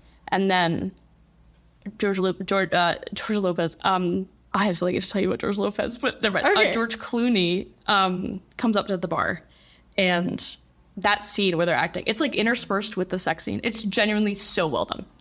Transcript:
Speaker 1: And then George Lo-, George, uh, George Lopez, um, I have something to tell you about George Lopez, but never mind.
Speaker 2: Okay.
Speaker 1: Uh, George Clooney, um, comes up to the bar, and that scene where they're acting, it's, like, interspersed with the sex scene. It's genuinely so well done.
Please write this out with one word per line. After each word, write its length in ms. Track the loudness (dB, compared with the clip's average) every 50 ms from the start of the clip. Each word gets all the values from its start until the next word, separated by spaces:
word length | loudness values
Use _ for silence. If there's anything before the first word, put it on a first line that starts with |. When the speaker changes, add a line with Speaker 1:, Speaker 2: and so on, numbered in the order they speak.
| -20 -20 -20 -16 -6 -2
Speaker 1:
And 240 | 0 2 2 4
then 400 | 4 4 4 2 0 0 -4 -6 -8 -12 _ _ _ _ _ _ _ _ -20 -20 -20 _ _ _ _ _ -16 -14 -6 -2
George 220 | 0 0 2 2
Lo-, 140 | 0 0 0
George, 380 | -2 -2 0 0 0 2 2 2
uh, 220 | 2 4 4 0 -2 -6 -10 -10
George 240 | -8 -4 -2 -2 0
Lopez, 360 | 2 0 0 0 -2 -2 -2 -2
um, 460 | 0 0 2 2 2 0 0 -2 -4 -6 _ _ _ _ -2
I 120 | 0 0
have 120 | 0 0 0
something 220 | 0 0 0 -2
to 100 | -2 -2
tell 120 | -2 0
you 80 | 0 0
about 100 | 0 -2
George 180 | -2 -2 -2 0
Lopez, 400 | -2 -2 -2 -2 -4 -4 -4 -4
but 240 | -4 -4 -4 -2
never 200 | -2 -2 0 2
mind. 160 | 2 2 4 4
Speaker 2:
Okay. 120 | 4 2
Speaker 1:
Uh, 20 | 2
George 260 | 0 -2 -2 -4 -6
Clooney, 680 | -6 -4 -2 0 2 2 2 2 2 2 0 -2 -4 -6 -14 _ -2 0
um, 520 | 2 2 2 2 0 -2 -4 -6 -8 -8 -12 _ -10 -2
comes 200 | 0 2 2 2
up 80 | 0 -2
to 100 | -4 -4
the 100 | -2 -2
bar, 340 | -2 -2 -2 -2 -4 -6 -8 _ _ -20 -20 -20 -20 -20 _ _ -2 0
and 600 | 2 2 2 2 0 -2 -2 -2 -4 -4 -6 -8 -14 _ _ _ _ _ -12 -2
that 260 | 0 2 2 2 0
scene 320 | -2 0 2 2 2 2 2
where 80 | 2
they're 100 | 2 2
acting, 280 | 2 0 0 -2 -6 -2 -2
it's, 120 | 0 0
like, 160 | 0 0 0
interspersed 640 | 0 0 2 2 0 0 -2 -2 -2 -2 -2 -4 -4
with 120 | -4 -4
the 80 | -4 -4
sex 240 | -2 -2 -4 -4 -4
scene. 160 | -6 -6 -4 -4
It's 200 | -2 -2 -2 -2
genuinely 520 | 0 2 2 2 2 2 2 2 0 0
so 320 | 0 0 0 2 2 0 0
well 180 | 0 0 -2
done. 200 | -2 -4 -8 -10 -14 _ _